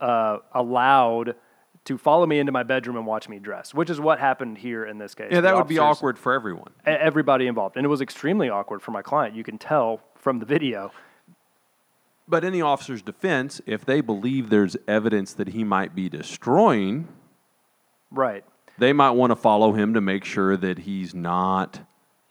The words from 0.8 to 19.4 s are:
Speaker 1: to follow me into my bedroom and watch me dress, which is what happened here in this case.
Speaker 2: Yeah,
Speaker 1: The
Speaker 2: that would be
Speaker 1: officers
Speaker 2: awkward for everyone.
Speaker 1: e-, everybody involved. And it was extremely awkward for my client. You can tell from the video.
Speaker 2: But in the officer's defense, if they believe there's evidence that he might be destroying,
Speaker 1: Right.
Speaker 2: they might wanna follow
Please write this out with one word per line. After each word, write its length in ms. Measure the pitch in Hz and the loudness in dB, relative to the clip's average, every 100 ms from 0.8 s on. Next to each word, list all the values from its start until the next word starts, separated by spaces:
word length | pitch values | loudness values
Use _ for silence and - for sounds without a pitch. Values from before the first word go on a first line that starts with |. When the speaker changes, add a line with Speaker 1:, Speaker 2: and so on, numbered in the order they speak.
| 131 139 117 117 117 - _ _ _ _ - | 4 6 4 0 -4 -8 _ _ _ _ -8
Speaker 1:
to 100 | 131 | -2
follow 300 | 151 160 165 | 4 4 4
me 120 | 147 | 2
into 100 | 143 | 0
my 100 | 131 | 0
bedroom 320 | 120 131 120 117 | -2 -2 -4 -6
and 100 | 110 | -4
watch 220 | 110 - | -6 -8
me 100 | 101 | -14
dress, 340 | 104 92 - | -14 -14 -8
which 160 | 139 165 | -4 -4
is 120 | 147 | 0
what 180 | 156 143 | 0 2
happened 400 | 135 127 123 104 | 0 -2 -6 -10
here 260 | 120 113 | -10 -8
in 140 | 107 107 | -8 -12
this 160 | 104 | -14
case. 140 | - 107 | -12 -2
Speaker 2:
Yeah, 60 | 175 | 2
Speaker 1:
The 60 | |
Speaker 2:
that 120 | 185 190 | 4 4
would 120 | 143 | 2
be 100 | 160 | 2
Speaker 1:
officers 200 | 151 143 | 2 2
Speaker 2:
awkward 200 | 139 120 | -2 -2
for 140 | 127 | -2
everyone. 380 | 131 107 82 - _ 151 | -2 -2 -8 -12 _ -2
Speaker 1:
e-, 40 | |
everybody 560 | 151 156 151 143 131 127 | 2 2 2 2 2 2
involved. 300 | 113 95 127 | -2 -4 -2
And 80 | 143 | -2
it 20 | |
was 120 | 143 | -2
extremely 480 | 131 - 143 208 135 | -4 -6 -2 0 0
awkward 320 | 101 - 104 | -2 -6 -10
for 80 | - | -10
my 120 | 104 | -10
client. 340 | - 147 117 110 | -4 -2 -2 -6
You 80 | |
can 120 | 110 107 | -14 -12
tell 440 | - 151 113 110 _ _ | -2 0 0 -4 _ _
from 240 | 139 123 | -4 -2
the 40 | 107 | -2
video. 440 | 156 139 104 98 - - _ _ _ _ _ _ _ _ _ _ _ - | -2 -2 -6 -10 -16 -20 _ _ _ _ _ _ _ _ _ _ _ -2
Speaker 2:
But 140 | 165 | -2
in 80 | 180 | 0
the 100 | 180 | -2
officer's 400 | 151 139 - 117 | 0 -2 -4 -12
defense, 580 | 104 - 190 143 139 - - | -12 -6 -2 0 -2 -10 -8
if 180 | 107 | -6
they 160 | - 139 | -2 0
believe 500 | 117 101 120 135 110 | 0 -2 -2 -4 2
there's 260 | 107 95 - - | 4 4 0 -2
evidence 440 | 107 110 107 95 | 0 0 0 -2
that 140 | - 95 | -8 -8
he 140 | 107 | -4
might 320 | 107 95 98 | -2 0 -2
be 140 | 90 92 | -6 -8
destroying, 960 | 78 - - 120 160 220 113 95 135 165 - _ _ _ _ _ _ _ _ _ | -8 -12 -8 0 2 4 2 0 -4 -8 -18 _ _ _ _ _ _ _ _ _
Speaker 1:
Right. 340 | 135 127 101 - _ _ - | -2 -2 -4 -14 _ _ 2
Speaker 2:
they 140 | 123 | 4
might 200 | 143 135 | 6 6
wanna 240 | 123 123 | 6 4
follow 360 | 113 | 4